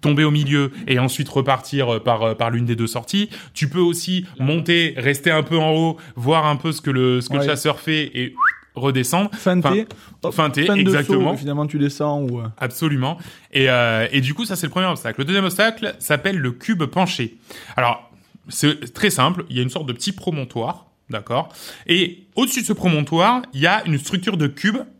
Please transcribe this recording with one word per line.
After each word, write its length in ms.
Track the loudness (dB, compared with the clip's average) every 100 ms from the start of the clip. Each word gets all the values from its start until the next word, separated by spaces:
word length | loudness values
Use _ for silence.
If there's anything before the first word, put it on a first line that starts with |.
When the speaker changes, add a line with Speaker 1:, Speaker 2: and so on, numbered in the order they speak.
Speaker 1:
tomber 220 | 2 4
au 80 | 4
milieu 400 | 2 2 2 0 -4 -2
et 100 | 2
ensuite 280 | 2 0 -2
repartir, 640 | -2 2 0 0 -2 0 0
euh, 40 |
par, 240 | 2 2
euh, 120 | 0 0
par 160 | -2
l'une 140 | 0 0
des 100 | 0
deux 100 | -2
sorties. 420 | -4 -4 -2 -2 -6 -16
Tu 140 | -6 -4
peux 120 | 2
aussi 460 | 2 0 -2 -4 -4 -4
Speaker 2:
Là. 80 | -2
Speaker 1:
monter, 480 | 0 2 2 2 0
rester 340 | 0 0 2
un 120 | 2
peu 140 | 2 2
en 140 | 2
haut, 240 | 4 2 -2 -10 -4
voir 300 | 2 4 4
un 100 | 0
peu 160 | -2
ce 100 | -4
que 100 | 0
le, 280 | 2 2 2
ce 80 | 0
que 60 |
le 60 | 0
Speaker 2:
Ouais. 40 | 0
Speaker 1:
chasseur 340 | 0 0 -2
fait 320 | -2 -2 -2
et 200 | -4 -8 0 0 -2 _ -4
redescendre. 540 | 0 0 2 0 0
Speaker 2:
Feinter. 340 | -2 0 2 4
Speaker 1:
Enfin, 180 | 2 0 -10 -20 -8
Speaker 2:
Hop, 100 | -6
Speaker 1:
feinter, 320 | 0 0 2 2
Speaker 2:
feinte 120 | 4
de 40 | 4
saut, 40 |
Speaker 1:
exactement. 420 | 2 2 2 2
Speaker 2:
et 40 | 0
finalement, 300 | -4 -4 -2
tu 100 | 0
descends 440 | -2 0 -2 -2
ou, 180 | -4 -4
euh. 60 | -8 -6
Speaker 1:
Absolument. 600 | -6 -2 -2 0 -2 -4 -10 -20 _
Et, 180 | 2 4
euh, 380 | 4 4 2 2
et 80 | 0
du 120 | 0
coup, 120 | -2 -4
ça, 100 | -4
c'est 100 | -4
le 60 |
premier 140 | -2 -2
obstacle. 340 | -2 -6 -6
Le 60 | -2
deuxième 180 | 0
obstacle 500 | 0 2 0 0 -8 -6
s'appelle 380 | -2 0 0 -2
le 140 | -2
cube 320 | -4 -4 -2 0
penché. 500 | 0 0 0 -6 -8 _ -20 -8 0
Alors, 340 | 0 0 -6 -20 _ -20 -14
c'est 460 | 0 0 0 -8
très 160 | 0 0
simple. 340 | 4 2 2 -4
Il 80 | -2
y 20 |
a 20 |
une 60 | -2
sorte 180 | -4 -6
de 40 |
petit 200 | -6 -8
promontoire, 720 | -6 -6 -4 -6 -6 -6 -6 _ _ _
d'accord ? 400 | -10 -2 -2 -2 -10 -18 -18 0
Et 420 | 2 2 -4 -8 -2
au-dessus 260 | 0 0
de 40 | -2
ce 60 |
promontoire, 680 | 0 2 2 0 2 4 2 -2
il 60 | -2
y 80 | 2
a 160 | 2 0
une 120 | -2
structure 400 | 0 -4 -2 0
de 100 | -2
cube 300 | 0 -2 -2 -8 -18